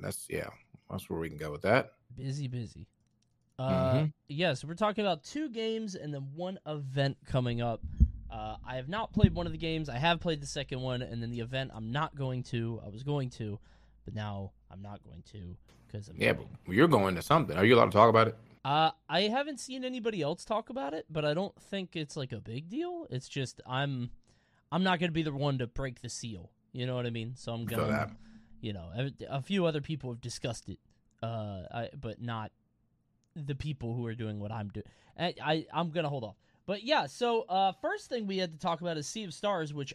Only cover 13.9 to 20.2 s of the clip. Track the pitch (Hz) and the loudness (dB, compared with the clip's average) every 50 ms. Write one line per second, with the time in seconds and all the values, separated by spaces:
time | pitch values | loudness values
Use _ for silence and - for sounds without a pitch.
13.9 | - - - 107 107 107 104 104 101 98 98 95 - _ _ - - 95 101 101 | -20 -18 -14 -10 -8 -6 -6 -6 -6 -6 -8 -10 -12 _ _ -20 -18 -16 -14 -14
14.9 | 104 - - - - 85 - - - 101 87 87 90 - - - - - - - | -14 -16 -16 -18 -20 -20 -18 -18 -16 -14 -12 -12 -14 -16 -18 -20 -20 -20 -16 -10
15.9 | - 104 98 - 87 - 110 113 110 - - - - - - - 90 113 165 175 | -10 -10 -10 -8 -2 2 2 4 2 2 -2 -12 -16 -14 -6 2 8 8 10 10
16.9 | 139 107 95 95 90 85 - - 143 165 127 92 73 87 101 117 123 117 117 104 | 10 8 8 6 4 2 4 6 6 6 6 4 4 6 8 10 10 10 10 10
17.9 | 95 104 113 117 110 110 92 92 - - - - - _ - 135 147 156 160 156 | 10 10 10 12 10 8 8 6 4 -4 -12 -20 -14 _ -2 2 4 4 4 4
18.9 | - _ _ - 147 180 208 214 233 269 285 311 285 - - - 254 262 254 254 | 2 _ _ 0 2 2 2 2 2 0 0 -2 -6 -10 -10 -8 -8 -6 -6 -4
19.9 | 254 247 214 233 220 175 | -4 -2 -2 -2 0 0